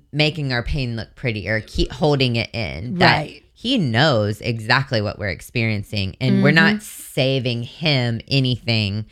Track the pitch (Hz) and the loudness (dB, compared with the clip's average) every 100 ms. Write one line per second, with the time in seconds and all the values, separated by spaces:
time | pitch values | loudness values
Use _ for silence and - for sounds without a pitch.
0 | _ 143 151 151 139 123 - 147 123 113 | _ 0 0 0 -4 -2 -2 -2 -2 -6
1 | 87 - 127 107 90 110 - - - 127 | -10 -6 -4 -4 -2 -4 -4 -4 -4 0
2 | 160 143 127 117 - 117 87 69 123 175 | 2 4 2 2 -2 -6 -6 -8 -8 0
3 | 170 156 147 - _ _ 226 262 139 113 | 2 2 -2 -14 _ _ -2 0 2 4
4 | 156 113 104 107 - 113 110 127 139 113 | 4 4 2 -2 -4 -4 2 2 2 0
5 | 101 - 98 80 - 123 113 104 - 104 | -2 -4 -6 -8 -6 -2 0 -2 -4 -4
6 | 95 - 131 - 147 156 160 214 - - | -6 -2 2 4 6 6 4 2 -6 -16
7 | - - 131 135 120 117 117 - 151 135 | -6 -2 0 0 -2 -4 -8 -4 0 2
8 | 120 113 - 139 131 117 - 113 101 104 | 0 -2 0 0 2 -2 0 0 0 -2
9 | 107 | -6